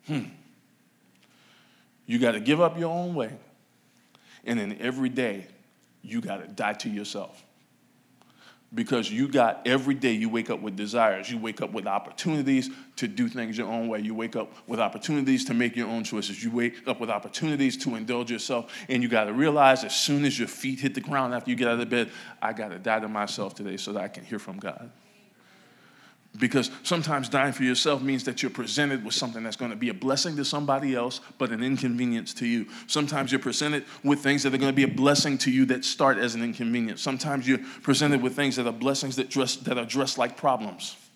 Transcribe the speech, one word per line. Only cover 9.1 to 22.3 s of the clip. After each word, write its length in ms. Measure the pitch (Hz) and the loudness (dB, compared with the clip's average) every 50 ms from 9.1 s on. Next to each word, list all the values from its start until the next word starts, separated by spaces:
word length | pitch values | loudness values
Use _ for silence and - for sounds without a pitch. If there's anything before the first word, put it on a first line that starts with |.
you 180 | 104 117 135 139 | 0 0 0 2
got, 380 | 131 135 120 113 113 - - | 4 4 4 4 2 0 0
every 280 | 123 127 135 127 139 139 | 2 2 2 2 0 0
day 180 | 131 127 123 | 2 2 2
you 160 | 113 107 110 113 | 2 2 0 0
wake 220 | 110 117 110 - | 0 -2 -2 -2
up 100 | 117 - | -4 -4
with 140 | 98 107 95 | -4 -8 -6
desires. 560 | 95 104 104 110 120 113 110 95 95 95 110 | -6 -6 -2 2 4 4 4 4 0 -4 -6
You 80 | 123 113 | -6 -6
wake 240 | 107 113 107 - | -6 -6 -6 -6
up 80 | - - | -6 -6
with 160 | - 113 95 | -6 -6 -4
opportunities 840 | 104 98 104 - - - - - 170 156 147 139 135 135 131 123 - - - - - _ | -2 -2 -2 -4 -6 -12 -4 -2 0 0 0 2 2 2 2 2 -2 -8 -14 -20 -18 _
to 100 | - 127 | -6 -6
do 220 | 110 98 110 123 113 | -6 0 0 -2 -2
things 280 | - 127 117 113 107 | -2 -4 -6 -6 -4
your 120 | 113 117 95 | -6 -4 -4
own 180 | 113 117 117 | -4 -4 -2
way. 140 | 113 110 104 | -2 -4 -4
You 140 | 107 107 113 | -4 -4 -4
wake 180 | 110 113 113 - | -4 -4 -4 -4
up 180 | 117 107 - - - - - | -6 -6 -6 -10 -20 -10 -6
with 120 | 117 113 | 0 0
opportunities 640 | 110 98 - 117 - - 151 147 135 131 135 123 - | 0 0 0 -4 -4 0 0 2 4 4 2 2 2
to 100 | - 117 | 0 2
make 220 | 117 123 120 117 | 2 2 2 0
your 120 | 120 117 104 | -2 -4 -2
own 140 | 117 117 | -2 -4
choices. 400 | 110 - - 107 101 101 98 95 | -4 -4 -4 -4 -4 -4 -8 -4
You 80 | 120 117 | -4 -2
wake 360 | 113 120 120 120 117 - - | 0 0 0 0 -2 -4 -4
up 120 | 131 123 - | -4 -4 -2
with 80 | 120 110 | -2 -2
opportunities 680 | 107 104 - 101 - - 160 160 151 139 139 131 117 - - | -2 -4 -4 -8 -6 -2 -2 0 2 2 2 2 0 0 -4
to 100 | 135 117 | -4 -4
indulge 380 | 113 110 110 123 120 120 113 | -4 -4 -4 -2 -4 -2 -4
yourself. 380 | 120 107 - - 135 117 117 - - - - - | -4 -4 -2 -2 -2 -4 -4 -6 -14 -16 -6 -2
And 120 | 131 123 | 0 2
you 80 | 123 117 | 2 4
gotta 240 | 120 110 107 101 | 4 4 4 2
realize 520 | 110 123 147 160 147 147 139 135 131 127 113 | 2 4 4 4 8 8 10 10 8 8 4
as 100 | 101 - | -2 0
soon 300 | - - - 143 143 147 | 0 2 2 4 4 4
as 120 | 135 120 - | 2 2 0
your 100 | 117 101 | -2 -4
feet 320 | - - - 139 135 131 | -4 -6 -4 -4 -4 0
hit 120 | 135 135 | -2 -2
the 80 | 139 135 | -2 -2
ground 320 | - 151 147 139 131 123 | -6 -2 0 0 0 0
after 180 | 123 120 - 127 | -2 -4 -2 -2
you 60 | 123 | 0
get 120 | 120 127 120 | 2 2 2
out 100 | 117 117 | 2 2
of 80 | 120 110 | 0 0
bed, 220 | 120 120 113 110 - - - - | 2 0 0 0 -4 -16 -16 -18